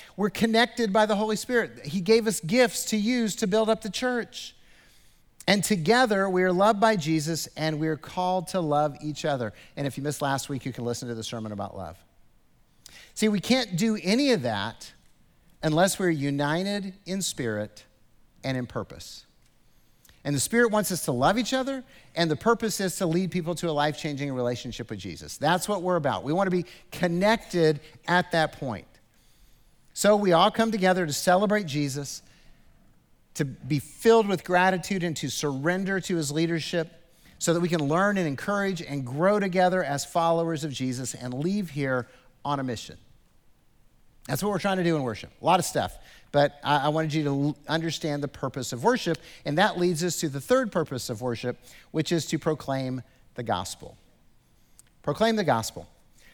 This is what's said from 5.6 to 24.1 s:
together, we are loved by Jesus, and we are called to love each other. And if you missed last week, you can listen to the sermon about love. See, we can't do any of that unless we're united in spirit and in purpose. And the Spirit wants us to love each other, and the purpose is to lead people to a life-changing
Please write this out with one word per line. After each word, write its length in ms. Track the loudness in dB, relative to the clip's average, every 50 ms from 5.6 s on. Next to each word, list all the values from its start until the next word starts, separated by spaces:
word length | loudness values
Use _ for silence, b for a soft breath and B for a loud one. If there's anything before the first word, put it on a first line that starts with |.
| 2
together, 640 | 2 0 0 2 4 4 6 4 4 4 2 2 2
we 140 | 2 2
are 100 | 2 2
loved 280 | 4 4 4 4 4 4
by 160 | 4 2 2
Jesus, 520 | 2 0 0 0 0 0 -2 -4 -4 -6 -8 -8
and 240 | -4 -4 -2 -2 -2
we 80 | -2 -2
are 100 | -2 -4
called 500 | -8 -8 -6 -2 0 0 0 0 -2 -2
to 120 | -2 -2
love 360 | 0 2 2 2 2 0 -2 -4 -8
each 220 | -8 -6 -4 -2
other. 280 | -2 -2 -2 -2 -4 B B B B B -6
And 80 | -6
if 100 | -6 -6
you 80 | -4 -4
missed 200 | -6 -4 -2 -2
last 260 | -2 -2 -2 -2 -4
week, 160 | -8 -8 -6
you 80 | -8 -8
can 120 | -6 -4
listen 220 | -4 -4 -4 -6 -8
to 40 | -8
the 100 | -8 -8
sermon 280 | -8 -8 -8 -8 -8
about 260 | -8 -8 -8 -8 -10 -10
love. 260 | -12 -12 -14 -16 _ _ _ _ -20 _ _ _ _ _ _ _ _ _ _ _ B B B B B B B
See, 140 | -2 0 0
we 120 | 0 0
can't 360 | 0 2 2 2 2 0 -2
do 200 | 0 0 0 0 0
any 300 | 0 0 2 2 4 4
of 100 | 2 2
that 500 | 0 -2 -2 -2 -4 -4 -6 -10 -16 -20 -20 _ _ _ _ _ _ _ _ _ _ _ _ _
unless 380 | -2 0 2 4 4 4 2 0
we're 100 | 0 0
united 840 | 0 0 0 -2 0 0 0 0 0 -2 -2 -4 -4 -6 -8 -10 -12 -14 _
in 160 | -8 -6 -4
spirit 640 | -4 -4 -4 -4 -4 -4 -4 -4 -6 -6 -10 -16 -20 _ _ _ _ _ _ _ _ _ _ _ -6
and 140 | -6 -4 -4
in 80 | -6
purpose. 600 | -6 -8 -8 -10 -10 -12 -16 -18 -18 -18 -20 -20 _ _ _ _ _ _ _ _ _ _ _ _ _ _ b b b b b b
And 120 | -4 -2
the 40 | -2
Spirit 320 | 0 2 4 4 4 4
wants 200 | 4 2 0 0
us 140 | -2 -4 -2
to 60 | -2
love 260 | 0 2 4 4 4 2
each 160 | 0 0 -2
other, 300 | -2 -2 -2 -4 -6 -8 b b b b b b
and 160 | 0 0 0
the 40 | 0
purpose 440 | 2 2 2 2 2 0 -2 -2 -2
is 160 | -2 -4 -2
to 100 | -2 -2
lead 240 | 0 0 0 0 -2
people 240 | -2 -4 -4 -4 -4
to 160 | -4 -2 -2
a 20 |
life-changing 600 | 0 2 2 0 0 -2 -4 -6